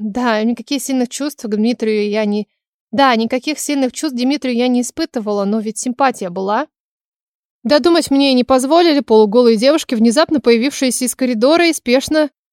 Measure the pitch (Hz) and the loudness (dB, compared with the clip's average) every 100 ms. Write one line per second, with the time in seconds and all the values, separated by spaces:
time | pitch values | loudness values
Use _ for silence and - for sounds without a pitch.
0 | 214 220 247 214 226 240 - 285 - 262 | -6 -4 -2 0 -2 -4 -6 -6 -4 -4
1 | 247 - 285 - 220 208 220 247 220 214 | -4 -6 -8 -8 -6 -2 -2 -2 -2 -2
2 | 208 214 214 208 208 _ _ _ _ 220 | -2 -2 -2 -4 -6 _ _ _ _ 0
3 | 269 226 226 262 302 302 - 285 254 - | 2 2 0 -4 -4 -6 -4 -2 -4 -4
4 | 311 247 254 285 262 233 247 247 240 - | -6 -2 -2 -2 -2 0 0 0 -2 -6
5 | 330 247 208 202 196 220 214 214 254 240 | -6 -6 -4 -2 -2 -2 -4 -6 -6 -2
6 | 269 247 185 180 190 214 311 _ _ _ | -2 -2 -8 -6 -4 -4 -4 _ _ _
7 | _ _ _ _ _ _ 233 294 339 339 | _ _ _ _ _ _ 0 2 4 2
8 | - 277 277 254 240 262 262 330 349 285 | 2 2 2 2 2 0 2 4 4 2
9 | - 220 214 233 240 226 262 302 - 233 | 4 4 4 4 4 4 2 0 0 0
10 | 233 233 330 302 240 233 262 - 254 - | 2 2 2 0 2 2 0 -2 -2 -2
11 | 247 - 254 233 254 330 339 311 - 247 | -4 -4 -2 0 2 4 2 0 0 0
12 | - 311 302 _ _ | 0 0 -2 _ _